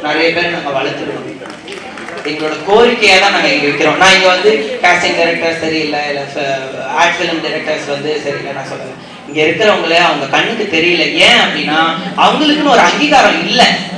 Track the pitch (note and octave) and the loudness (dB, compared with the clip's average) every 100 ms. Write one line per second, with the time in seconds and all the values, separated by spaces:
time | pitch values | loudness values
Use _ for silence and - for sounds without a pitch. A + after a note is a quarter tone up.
0 | D3+ D#3+ E3 E3 E3+ E3 D3 C3+ C#3 - | -2 0 0 0 -2 -4 -4 -2 -4 -6
1 | - - - - - - - - - - | -8 -8 -10 -12 -14 -14 -14 -14 -14 -14
2 | - - C#3+ D3+ D#3 D3 - G#3 A#3+ A#3+ | -12 -10 -8 -4 -4 -4 0 4 4 4
3 | G#3+ F#3+ G3+ F#3 D#3 D3 C#3+ C#3+ D#3+ D3+ | 4 4 4 2 0 0 0 2 0 4
4 | F#3+ F#3+ F#3 F3+ - C#3+ - - F3+ E3+ | 4 6 4 4 4 2 0 0 2 2
5 | - - E3 E3 E3 D#3+ D#3+ D#3+ D3+ D3 | 2 0 0 0 -2 -2 -2 -2 -2 -4
6 | D3 C#3 C#3 D3+ C#3 C3+ C3+ - - D3+ | -4 -4 -6 -6 -4 -4 -6 -8 -6 0
7 | E3+ E3+ E3+ E3 D3+ D#3 - D3+ C#3+ C#3+ | 0 0 -2 -2 -4 -6 -4 -4 -4 -4
8 | D3+ D3+ C#3+ C#3 C#3 C3+ - - - - | -2 -4 -4 -6 -6 -8 -8 -10 -10 -14
9 | - - - D3 D#3 E3 G#3+ F#3 E3 E3 | -18 -18 -8 0 0 2 2 2 2 2
10 | F3 D3 C#3 C#3+ G3 A3+ G3+ D#3+ E3+ E3 | 2 0 -2 -2 0 -2 -2 0 2 2
11 | D3+ D3 G#3+ A#3+ - D3+ C#3+ D#3 D#3+ - | 0 2 4 4 2 -2 -2 0 0 0
12 | - - F3+ - D4 D4 D4 A#3+ - - | -6 0 2 4 2 2 4 4 4 2
13 | D4 C4+ D#3 E3 E3+ A#3 A3+ F#3 - | 4 4 4 2 -2 2 2 2 -4